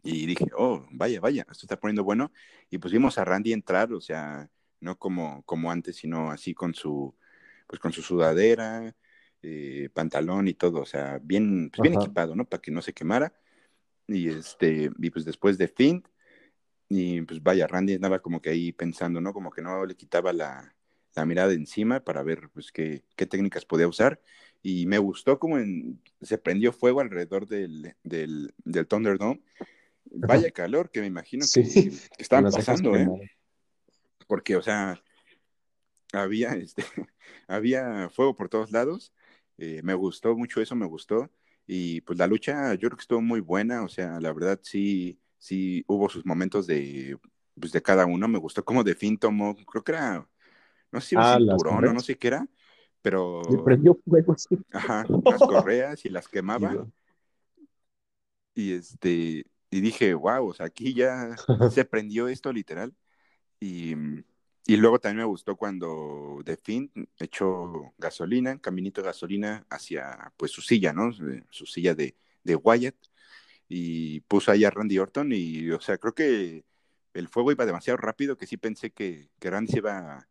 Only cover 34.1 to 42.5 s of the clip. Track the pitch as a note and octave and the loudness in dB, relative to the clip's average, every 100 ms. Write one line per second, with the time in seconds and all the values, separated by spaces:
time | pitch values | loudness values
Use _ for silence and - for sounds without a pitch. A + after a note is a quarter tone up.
34.1 | _ _ F#2+ - F#2 A2 G#2 F#2+ F2+ _ | _ _ -4 0 0 0 -2 -2 -6 _
35.1 | _ _ _ _ _ _ _ _ _ _ | _ _ _ _ _ _ _ _ _ _
36.1 | G2 G2 G#2+ A#2 G#2+ E2+ - - - - | -4 -2 0 -2 -4 -6 -10 -10 -10 -12
37.1 | _ - - - G2 A#2 C3 B2+ G#2 F2+ | _ -20 -20 -6 -2 0 0 -2 -6 -6
38.1 | - C3+ A2+ G2 A2 A2 A2+ C3 F#3+ - | 0 0 0 -4 -4 0 0 0 -4 -12
39.1 | _ _ _ _ - D#2+ D#2 E2+ F#2+ F#2+ | _ _ _ _ -14 -12 -6 -4 -2 -2
40.1 | - A2+ A#2 A#2+ - A2 B2 F#2 D#2+ - | -2 -2 0 -2 -2 -2 -2 -4 -8 -2
41.1 | A2 C#3+ _ _ _ - F#2 F2 E2 - | -2 -2 _ _ _ -8 -6 -4 -6 -6
42.1 | F2 F2 A2 - | 0 2 2 0